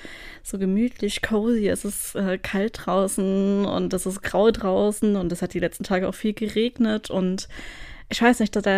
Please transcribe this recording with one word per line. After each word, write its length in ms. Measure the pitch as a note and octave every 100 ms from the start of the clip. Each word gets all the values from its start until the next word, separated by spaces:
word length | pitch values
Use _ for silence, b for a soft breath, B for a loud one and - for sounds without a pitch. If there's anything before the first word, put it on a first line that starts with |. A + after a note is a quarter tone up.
| B B B B
so 160 | - G3
gemütlich, 640 | F#3+ G3 B3 - G#3 -
cozy. 460 | - G#3+ A3 A#3 G3
Es 160 | F3+
ist, 300 | G3+ - - -
äh, 220 | F#3+ F#3
kalt 420 | - G3 G#3+ -
draußen 800 | - F#3 G3 - F#3+ F#3+ G3 G3+
und 280 | G3 F3+ F3+
es 120 | F#3 F#3+
ist 160 | F#3+
grau 280 | - F3+ A3
draußen 640 | A3 G3 F#3+ G#3 G#3 G#3+ G3+
und 160 | F3
es 80 | F3
hat 120 | F3
die 40 | F3
letzten 240 | F3 -
Tage 240 | G3 F#3 F#3+
auch 60 |
viel 180 | - G#3+
geregnet 800 | G#3 G#3 G#3 A#3 - A3 G#3+ -
und 380 | F#3+ F#3 F#3 - B B B B B B
ich 120 | -
weiß 200 | A#3 B3
nicht, 140 | G#3+
da, 60 | G#3+
da 100 | G3+